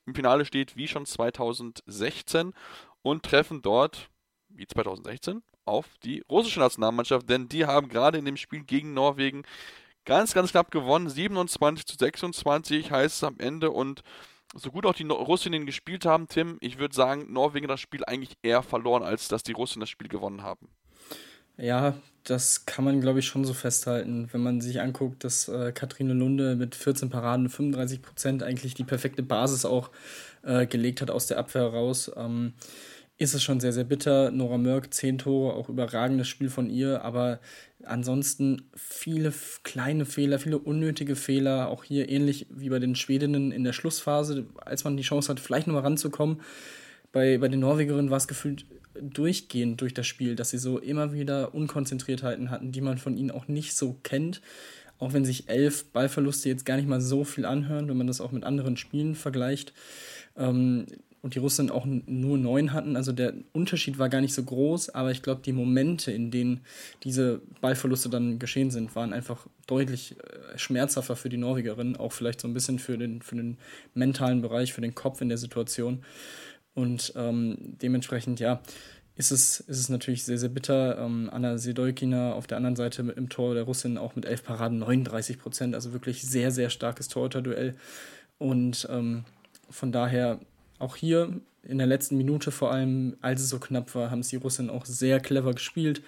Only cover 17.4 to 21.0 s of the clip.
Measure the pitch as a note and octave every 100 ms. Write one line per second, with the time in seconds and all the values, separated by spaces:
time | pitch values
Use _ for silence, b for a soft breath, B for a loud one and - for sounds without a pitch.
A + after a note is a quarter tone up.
17.4 | C#3+ C#3+ C#3+ C3+ - C#3+ - C3 C3 -
18.4 | A#2 A#2+ B2+ A#2+ A#2+ B2 F2 A2 - A2+
19.4 | - A2+ B2+ A2 A2 - G#2+ G2+ G2+ G2
20.4 | G2 F2 - _ _ B